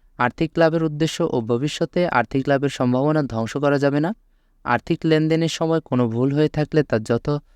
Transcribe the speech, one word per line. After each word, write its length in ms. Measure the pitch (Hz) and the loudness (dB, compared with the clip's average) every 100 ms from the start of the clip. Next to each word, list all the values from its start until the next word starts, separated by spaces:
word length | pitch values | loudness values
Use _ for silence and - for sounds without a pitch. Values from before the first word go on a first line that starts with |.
| _ - | _ -4
আর্থিক 320 | 123 - 160 - | -2 0 -4 2
লাভের 280 | 165 165 | 2 2
উদ্দেশ্য 440 | 160 147 160 - 165 | -2 -2 -2 -2 -2
ও 80 | 131 | -2
ভবিষ্যতে 680 | 110 120 147 - 165 180 175 | -2 -2 -2 -4 -4 -2 0
আর্থিক 400 | 127 117 135 135 | 0 0 -2 0
লাভের 200 | 139 139 | 0 0
সম্ভাবনা 540 | - 127 127 147 156 | 0 0 2 2 0
ধ্বংস 340 | 139 113 113 139 | -2 -4 -4 -2
করা 220 | 143 143 | 0 2
যাবে 220 | 139 143 | 2 2
না। 140 | 160 226 _ _ _ _ | -2 -4 _ _ _ _
আর্থিক 360 | - 120 - 165 | -4 -2 -2 -2
লেনদেনের 440 | 160 156 156 160 165 | 2 2 2 2 0
সময় 320 | - 165 160 | -2 -2 -2
কোনো 280 | - 127 120 | 0 0 0
ভুল 240 | 113 135 | 0 0
হয়ে 160 | 143 151 | 2 0
থাকলে 340 | - 151 156 | 0 0 0
তা 160 | 143 113 | 0 -2
যত 400 | 107 117 - 147 - | 0 -2 -2 -6 -8